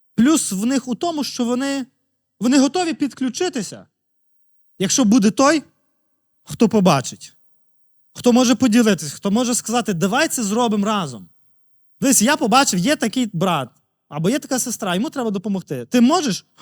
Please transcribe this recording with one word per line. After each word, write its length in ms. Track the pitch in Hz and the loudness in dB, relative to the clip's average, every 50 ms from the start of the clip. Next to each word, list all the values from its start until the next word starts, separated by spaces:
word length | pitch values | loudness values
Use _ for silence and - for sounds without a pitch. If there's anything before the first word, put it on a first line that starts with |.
| _ _ _ | _ _ _
плюс 380 | - 220 277 330 285 - - 196 | 2 2 4 4 2 0 -4 -6
в 140 | 185 208 | -4 -4
них 220 | 240 269 269 - 254 | -2 -2 -2 -2 -4
у 60 | 240 | -8
тому, 300 | - - 339 339 294 262 | -6 -4 -6 -4 -4 -6
що 200 | - - - 247 | -6 -6 -6 -4
вони, 420 | 226 247 247 269 277 277 277 254 - _ _ _ _ _ _ _ _ _ _ | -2 -2 -4 -4 -4 -4 -6 -8 -10 _ _ _ _ _ _ _ _ _ _
вони 180 | 190 247 262 294 | 0 2 4 4
готові 360 | 262 285 - 370 359 339 285 | 4 2 2 -2 -2 -2 -4
підключитися, 920 | - 294 262 - - 262 262 - - 359 359 - 254 185 - - 104 92 _ _ _ _ _ _ _ _ _ _ _ _ _ _ _ _ _ _ _ | -4 -6 -6 -6 -6 -6 -6 -4 -4 -6 -4 -4 -6 -8 -8 -12 -16 -20 _ _ _ _ _ _ _ _ _ _ _ _ _ _ _ _ _ _ _
якщо 260 | 190 196 - - 262 | -4 -2 0 2 4
буде 260 | 202 214 262 190 220 | 4 4 6 4 2
той, 320 | - - 269 277 320 302 - _ _ _ _ _ _ _ _ _ _ _ _ _ _ _ _ | 2 4 4 4 4 2 -2 _ _ _ _ _ _ _ _ _ _ _ _ _ _ _ _
хто 240 | - - - 233 202 | -18 -2 0 0 2
побачить, 680 | 196 214 190 190 156 135 120 - - 95 - - _ _ _ _ _ _ _ _ _ _ _ _ _ _ _ _ _ | 4 4 4 4 2 2 0 -6 -12 -16 -20 -20 _ _ _ _ _ _ _ _ _ _ _ _ _ _ _ _ _
хто 200 | - - 254 226 | -2 0 2 4
може 220 | 240 254 226 254 | 4 4 4 2
поділитись, 580 | - 262 254 208 247 240 220 202 160 160 143 - | 2 2 4 4 4 4 4 2 0 -2 -10 -12
хто 180 | - - 202 | -8 -4 -2
може 240 | 190 226 254 240 247 | 0 0 0 0 -2
сказати: 400 | - - 196 220 247 - - 202 | -4 -4 -2 -2 -2 -2 -2 -2
«Давай 340 | 160 170 196 208 262 320 311 | -2 -2 0 0 0 0 0
це 140 | - - 233 | -2 -4 -4
зробимо 440 | 196 208 226 247 233 202 208 202 | -2 -2 0 0 0 0 -2 -2
разом. 420 | 208 220 208 175 139 123 107 90 - _ _ _ _ _ _ _ _ _ _ _ _ _ _ | -2 -2 -4 -4 -6 -10 -14 -18 -20 _ _ _ _ _ _ _ _ _ _ _ _ _ _
Дивись, 220 | - 269 262 - 202 | 0 2 2 4 4
я 140 | 247 302 | 2 2
побачив, 440 | 302 311 208 208 262 277 - - 180 | 2 0 2 4 4 4 2 0 -2
є 160 | 170 247 302 | 0 0 0
такий 340 | - - 220 - 262 247 208 - | 0 -2 -4 -2 -2 -4 -2 -2
брат, 360 | 165 180 196 175 147 131 - _ _ _ _ _ _ _ _ | -2 0 0 0 -2 -4 -6 _ _ _ _ _ _ _ _
або 220 | 151 147 160 185 | -8 -4 -2 0
є 80 | 254 302 | -2 -2
така 200 | - - 269 254 | -2 -4 -4 -4
сестра, 360 | 247 262 220 - - 190 175 | -4 -6 -8 -6 -4 -4 -2
йому 160 | 185 233 320 | -2 -2 -4
треба 200 | - 285 240 220 | -4 -4 -4 -4
допомогти. 560 | 196 202 - 220 196 190 - - 147 127 120 - | -4 -4 -4 -4 -6 -6 -6 -8 -8 -10 -8 -2
Ти 100 | - 247 | 2 4
можеш?» 460 | 233 247 311 370 311 262 175 - - _ _ _ | 4 4 4 2 0 -2 -4 -6 -8 _ _ _